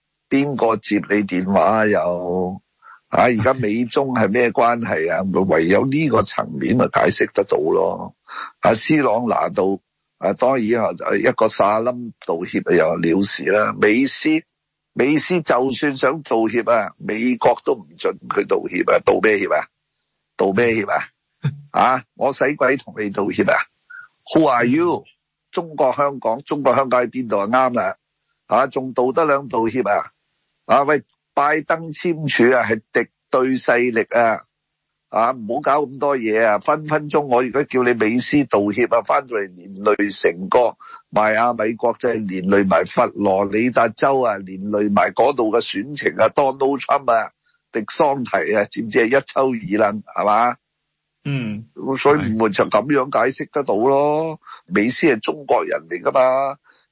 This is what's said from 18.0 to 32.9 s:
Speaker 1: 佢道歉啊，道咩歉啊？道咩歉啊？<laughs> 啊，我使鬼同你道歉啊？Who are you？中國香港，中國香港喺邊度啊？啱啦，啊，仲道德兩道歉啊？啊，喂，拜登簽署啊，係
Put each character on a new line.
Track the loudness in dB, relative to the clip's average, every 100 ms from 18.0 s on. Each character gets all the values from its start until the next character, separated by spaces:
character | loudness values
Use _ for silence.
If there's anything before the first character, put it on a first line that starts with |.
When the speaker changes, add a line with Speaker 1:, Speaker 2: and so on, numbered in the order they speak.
| -6 -6 -6
Speaker 1:
佢 | -4 -2
道 | -2 -2
歉 | -4 0
啊， | 0
道 | 2 2
咩 | 2 2
歉 | 0
啊？ | -2 -4 _ _ _ _ _ _ -2
道 | 0
咩 | 2 2
歉 | 0 -2
啊？ | -4 -6 _ _ _ -8 -8 -6
<laughs> |
啊， | 0 2 0 -4
我 | -4 -2
使 | 0 0
鬼 | 0 0 0
同 | -6 -8
你 | -6
道 | -4 -4
歉 | 0 0
啊？ | 0 -2 _ _ -20 -20 _ -2
Who | 2 4
are | 2 2
you？ | 2 0 -2 -8 _ _ _ _
中 | -8 -6
國 | 0 0
香 | 2 -2 -2
港， | -4 -4
中 | -4 -2
國 | 2 2
香 | 2
港 | 0
喺 | 0
邊 | -4 -4
度 | -2
啊？ | 0
啱 | 2 2
啦， | 0 -4 -6 _ _ _ _ 0
啊， | 2 2
仲 | -2 -4
道 | 0 0
德 | 2
兩 | 2 0 -2
道 | -2 -2
歉 | 0
啊？ | 0 0 -2 _ _ _ _ _ 0
啊， | 2
喂， | 4 0 -2 _ _
拜 | -2 0 0
登 | -2 -4 -6
簽 | -6 -4 -4 -2
署 | 2 4
啊， | 4
係 | 0 -4 -4